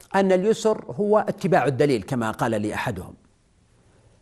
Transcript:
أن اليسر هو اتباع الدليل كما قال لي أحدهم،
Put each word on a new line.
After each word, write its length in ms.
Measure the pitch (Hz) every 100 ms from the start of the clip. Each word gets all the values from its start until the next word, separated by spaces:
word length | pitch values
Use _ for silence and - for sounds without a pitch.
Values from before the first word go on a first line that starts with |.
| -
أن 180 | 196 196
اليسر 520 | 185 196 214 220 214 -
هو 300 | 131 208 208
اتباع 480 | 208 - - 170 127
الدليل 360 | 127 147 120
كما 280 | 95 127 110
قال 320 | 107 127 110
لي 120 | 107
أحدهم، 400 | 92 - 92 - - _ _ _ _ _ _ _ _ _ _